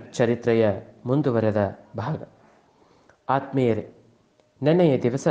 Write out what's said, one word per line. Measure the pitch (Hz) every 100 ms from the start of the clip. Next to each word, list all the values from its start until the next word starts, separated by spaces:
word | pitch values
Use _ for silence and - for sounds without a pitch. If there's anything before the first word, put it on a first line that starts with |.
| -
ಚರಿತ್ರೆಯ | - 117 117 120 113 107 95 - - 123
ಮುಂದುವರೆದ | 139 143 117 107 107 98 - - 107
ಭಾಗ. | 113 160 - _ _ _ _ _ _ _ _ _ -
ಆತ್ಮೀಯರೇ, | 135 139 139 123 107 - - _ _ _ _ _ -
ನೆನ್ನೆಯ | 139 175 170 127
ದಿವಸ | 123 131 165